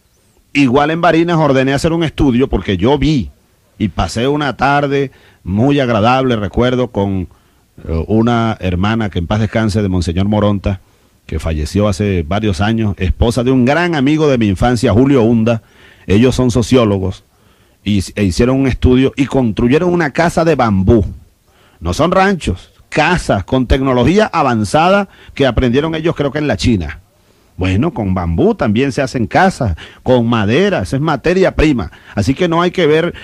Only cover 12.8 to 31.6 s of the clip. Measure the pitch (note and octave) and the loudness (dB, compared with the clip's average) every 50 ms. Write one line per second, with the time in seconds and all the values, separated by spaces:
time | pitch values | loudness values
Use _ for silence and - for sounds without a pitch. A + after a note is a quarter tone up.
12.8 | A2+ G#2 F#2+ - F#2 - - - - A#2+ A2+ B2+ A#2 B2+ C3+ C3 A#2+ B2+ C#3+ E3 | -2 -2 -4 -2 -2 -2 0 0 0 0 0 0 0 0 2 2 2 2 2 2
13.8 | F3 F3 E3 C#3+ B2+ C#3+ D#3 D#3 D#3 D3 C3+ A#2 A2+ G2+ F#2+ - A#2+ B2 B2 A2+ | 0 0 0 0 0 2 2 2 2 2 2 2 2 0 0 2 0 0 0 2
14.8 | C3 A#2+ F#2 A#2 C3+ C#3 C#3+ B2+ G#2+ A#2 A#2+ A2+ A2 A#2 A#2 A2+ - _ _ _ | 2 2 4 4 4 4 4 4 4 2 2 2 2 0 -2 -2 -6 _ _ _
15.8 | - - - _ - - F#2 G#2+ B2+ B2+ B2+ - B2+ B2 - B2+ A2 - C3 B2+ | -20 -20 -20 _ -4 0 2 4 4 4 2 2 0 0 0 0 0 2 4 4
16.8 | A2+ G#2 G2 G2 F#2+ F#2+ - - _ _ _ _ _ _ _ _ _ _ _ _ | 4 2 0 -2 -2 -6 -8 -10 _ _ _ _ _ _ _ _ _ _ _ _
17.8 | - G2 G#2 G2 - - - G#2+ G#2 F#2 - - A#2+ B2 C3 C3+ C3+ B2+ A2+ - | -4 -2 -2 -2 -2 -4 -4 -2 -2 0 2 2 2 2 2 0 0 0 0 2
18.8 | - B2+ B2+ B2+ C3+ C3+ - C3+ C#3 - - C#3 B2+ A2 F2+ - A#2+ A#2+ C#3 D#3 | 2 4 4 4 2 2 0 -2 -4 -2 0 0 0 0 0 0 0 2 2 2
19.8 | F3+ F3+ F3 F3 D#3+ C3+ - - E3 E3+ - F3 D#3+ E3+ D3+ C3+ A#2 A2+ G2+ F#2+ | 2 0 0 0 -2 -2 -2 0 0 0 0 0 0 2 2 2 2 2 2 2
20.8 | F#2 G2+ A#2+ A2 - - - - - _ _ _ _ _ _ _ _ _ _ - | 2 4 4 2 2 -2 -6 -14 -20 _ _ _ _ _ _ _ _ _ _ -10
21.8 | E2 F2 E2+ - D3+ F3+ F#3+ F#3+ F#3 G3+ G3+ D#3 - G#2+ F#2 - - - _ _ | -8 -6 -2 0 0 0 2 2 2 2 0 -2 -4 -6 -6 -6 -8 -18 _ _
22.8 | _ - - D#3 D3 E3+ F3+ D3 - - B2 G2 - - C3 C3 B2 - C#3+ C3+ | _ -6 -2 0 0 0 0 -2 -2 -2 -2 -2 -2 -2 -2 -2 0 0 0 0
23.8 | C3+ C3+ B2+ B2 A#2+ C#3+ F3+ G#3 G#3+ G3+ - E3 C#3+ B2+ A#2 G#2+ G#2+ F#2+ - D3+ | 0 0 0 2 2 2 2 2 2 0 0 -2 0 0 0 -2 -2 0 0 2
24.8 | D#3+ F3+ G3 G3+ G3 - - - - - - - C#3 C3 A2 B2+ C3 B2 A2+ C#3 | 2 4 2 2 0 -4 -10 -20 -20 -10 -4 0 0 0 2 2 0 2 2 0
25.8 | D#3 D#3+ E3 D#3 D#3 E3 C#3+ - C#3+ C#3 A#2+ D3+ D3+ C#3 A2 - - B2+ A2+ F#2 | 0 -2 -4 -4 -2 -2 -2 -2 -2 -4 -4 -4 -2 -2 -2 0 0 0 0 0
26.8 | D#2+ D2 - - - _ _ _ _ _ _ _ _ _ _ F2 F#2 F#2+ F#2 G2+ | -2 -6 -10 -14 -20 _ _ _ _ _ _ _ _ _ _ -6 -4 -2 0 0
27.8 | D3 F3 A#3 C3+ G#2+ F#2+ F#2 F#2+ F2 E2+ E2+ F#2 D#3+ A3 A#3 - C#3+ A2 G2+ A#2 | 0 -2 -2 -4 -4 -4 -4 -4 -2 -2 -2 0 0 0 0 0 -2 -2 0 0
28.8 | C#3 C#3+ - D3 C3+ B2 - C3 A2 - - D3+ F#3 F#3+ - - C3+ G2 D#2+ - | -2 -2 -2 -4 -4 -4 -4 -6 -4 0 2 2 2 2 0 -2 -4 -4 -4 -6
29.8 | - - - - - - B2+ B2 A#2 A#2 A#2+ A2+ G2+ G2+ A#2+ D#3+ G3 G#3 F3+ C3+ | -10 -16 -20 -8 -2 0 2 2 2 2 0 0 0 0 2 2 2 0 0 -2
30.8 | F#2 - C3+ C3 D3+ E3 D3 A2+ - D#3 F3+ F#3+ F#3 D3+ - - | -4 -4 -4 -4 -2 -2 -2 -2 0 0 2 2 2 0 2 2